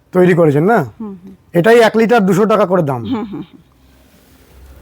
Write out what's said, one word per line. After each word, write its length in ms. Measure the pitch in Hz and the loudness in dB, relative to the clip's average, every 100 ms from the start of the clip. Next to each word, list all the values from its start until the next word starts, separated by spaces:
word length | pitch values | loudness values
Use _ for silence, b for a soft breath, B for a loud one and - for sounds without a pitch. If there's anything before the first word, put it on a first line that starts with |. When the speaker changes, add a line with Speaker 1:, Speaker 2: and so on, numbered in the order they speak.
| _ | _
Speaker 1:
তৈরি 220 | 180 180 | 0 2
করেছেন 300 | 160 160 143 | 2 2 2
না? 140 | 180 233 | 0 0
Speaker 2:
হুম, 380 | 123 - 214 185 | -2 -10 -16 -16
হুম। 100 | 190 - _ | -20 -20 _
Speaker 1:
এটাই 280 | 175 214 233 | -2 2 4
এক 160 | 214 220 | 4 2
লিটার 300 | 220 240 190 | 0 2 0
দুশো 180 | 180 | 0
টাকা 200 | 214 214 185 | 0 0 0
করে 160 | 180 | -2
দাম। 200 | 143 123 | -2 -6
Speaker 2:
হুম, 100 | 113 | -6
হুম, 120 | 240 | -8
হুম। 180 | 208 156 - - _ _ _ _ _ _ _ _ _ - - - | -8 -12 -16 -20 _ _ _ _ _ _ _ _ _ -20 -20 -20